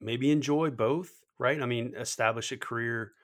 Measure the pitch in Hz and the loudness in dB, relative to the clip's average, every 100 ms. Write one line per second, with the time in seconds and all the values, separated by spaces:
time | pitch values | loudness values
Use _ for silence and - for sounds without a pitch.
0 | 107 117 139 151 143 147 160 120 113 156 | -6 0 4 4 4 2 2 2 2 2
1 | 185 - _ - 123 151 123 120 120 - | -2 -14 _ -2 0 0 0 -2 -4 -6
2 | 120 - 113 117 - 123 - 117 117 117 | -6 0 2 0 -4 -8 -6 -4 -2 -2
3 | 110 _ | -6 _